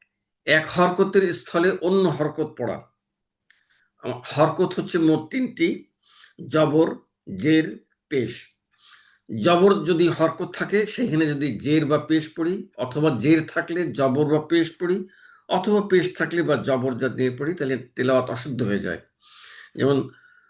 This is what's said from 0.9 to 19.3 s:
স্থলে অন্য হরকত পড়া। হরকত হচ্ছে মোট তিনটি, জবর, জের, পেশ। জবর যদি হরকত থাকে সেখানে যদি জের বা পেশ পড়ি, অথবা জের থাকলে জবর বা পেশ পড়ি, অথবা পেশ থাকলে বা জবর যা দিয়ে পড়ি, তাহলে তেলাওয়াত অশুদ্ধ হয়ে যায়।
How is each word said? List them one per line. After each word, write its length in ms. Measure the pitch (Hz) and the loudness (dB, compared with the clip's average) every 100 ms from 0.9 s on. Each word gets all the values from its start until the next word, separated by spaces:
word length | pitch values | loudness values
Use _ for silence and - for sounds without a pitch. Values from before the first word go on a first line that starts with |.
| 180 190 196 190 | 2 2 2 2
স্থলে 380 | - - 175 180 | -2 -4 0 0
অন্য 380 | 185 170 190 185 | 0 0 2 2
হরকত 460 | 147 151 156 151 - | 0 -4 -4 -6 -6
পড়া। 300 | 113 82 - _ _ _ _ _ _ _ _ _ _ _ 117 120 | -6 -8 -12 _ _ _ _ _ _ _ _ _ _ _ -12 -10
হরকত 560 | - 143 156 151 180 190 | -8 0 2 2 -2 -2
হচ্ছে 180 | - 175 | -4 0
মোট 340 | 160 156 - | 2 2 -2
তিনটি, 600 | 262 254 - 170 - - _ _ _ - - 110 | -6 -6 -2 -2 -4 -10 _ _ _ -20 -18 -4
জবর, 480 | 147 151 151 175 202 _ _ - 95 | 0 2 2 2 -2 _ _ -14 -4
জের, 480 | 147 156 160 - _ _ _ | 2 2 2 -6 _ _ _
পেশ। 400 | 139 113 - - _ _ _ _ - _ _ - 110 | -4 -4 -6 -16 _ _ _ _ -20 _ _ -12 -2
জবর 420 | 107 175 196 180 | 2 6 6 4
যদি 240 | 156 165 170 | 2 2 2
হরকত 480 | - 160 - 175 - | 2 0 0 -8 -6
থাকে 300 | 160 202 208 | -2 0 0
সেখানে 400 | - 240 156 156 | -2 -2 0 0
যদি 340 | 143 143 98 | 0 -4 -4
জের 260 | 135 156 139 | 0 2 2
বা 120 | 147 | 0
পেশ 360 | - 160 156 - | 2 0 0 -4
পড়ি, 320 | 165 196 - - | -4 -4 -8 -8
অথবা 320 | 120 143 156 117 | -6 0 0 2
জের 280 | 135 160 156 | 2 2 2
থাকলে 440 | 170 165 170 165 | -6 -4 -4 -4
জবর 480 | 113 135 131 143 151 | 0 0 2 2 0
বা 80 | - | 2
পেশ 300 | 165 160 - | 0 0 -2
পড়ি, 280 | 175 196 190 _ - - - | -2 -2 -4 _ -20 -20 -4
অথবা 380 | 180 208 208 202 | -2 2 0 2
পেশ 300 | 185 160 - | 2 2 -2
থাকলে 260 | 156 170 | -2 0
বা 120 | 147 135 | 0 0
জবর 380 | 120 131 131 117 | 0 -2 -2 -2
যা 100 | 131 | -4
দিয়ে 300 | 110 127 123 | -2 -2 -2
পড়ি, 160 | 143 | -6
তাহলে 240 | - 135 123 | -4 -4 -4
তেলাওয়াত 520 | - - 131 131 - | -8 -4 2 2 0
অশুদ্ধ 340 | 123 151 117 | -4 -6 -4
হয়ে 160 | 98 101 | -2 -2
যায়। 220 | 92 82 - _ _ | -2 -8 -10 _ _